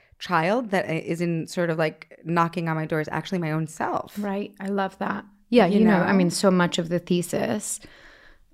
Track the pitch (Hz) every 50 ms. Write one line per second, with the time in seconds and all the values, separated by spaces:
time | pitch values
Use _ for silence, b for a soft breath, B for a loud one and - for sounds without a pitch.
0 | b b b b - - 180 165 160 175 214 254 254 208 196 185 - 123 160 160
1 | - - 170 165 175 170 170 160 156 - - 185 175 165 160 165 160 156 156 -
2 | - _ - - - 165 170 175 170 170 165 185 165 165 160 156 156 156 170 156
3 | 151 - - 156 160 - 196 180 170 156 151 160 160 151 - - - 339 320 -
4 | - - - 208 208 202 196 202 202 - - - 190 190 202 196 190 190 - -
5 | 185 190 196 202 - - _ _ _ - 233 240 202 170 208 202 220 214 202 175
6 | 175 185 196 190 180 175 165 - - 196 185 180 175 170 - - 170 160 180 170
7 | - - 180 175 170 - - 202 - - 240 214 - - - - B B B B
8 | B B B B B B B B B _